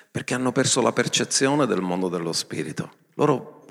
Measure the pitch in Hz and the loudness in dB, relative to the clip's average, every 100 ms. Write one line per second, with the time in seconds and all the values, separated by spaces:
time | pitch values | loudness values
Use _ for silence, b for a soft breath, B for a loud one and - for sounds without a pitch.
0 | B 123 - 123 127 135 123 135 113 123 | B -8 -4 -2 0 2 2 2 2 2
1 | 117 - 120 - 135 147 123 95 92 90 | 0 0 0 0 2 2 2 0 -2 -2
2 | 92 87 82 80 - 82 76 - - - | -2 -2 -4 -4 -6 -6 -6 -6 -8 -12
3 | _ - 147 131 - - - | _ 0 2 2 -4 -18 -16